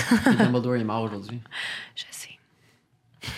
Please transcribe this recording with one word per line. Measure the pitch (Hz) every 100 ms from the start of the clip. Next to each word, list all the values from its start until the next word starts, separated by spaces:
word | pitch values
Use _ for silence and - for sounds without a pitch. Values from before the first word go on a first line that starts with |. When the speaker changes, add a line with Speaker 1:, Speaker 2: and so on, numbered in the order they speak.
| -
Speaker 1:
<laughs> | 226
Speaker 2:
Puis | 277 220
Dumbledore | 208 123 120 123
est |
mort | 107 113
aujourd'hui. | 110 101 98 117 113 - - - - -
Speaker 1:
Je | -
sais. | - - - _ _ _ _ _ _ _ _ -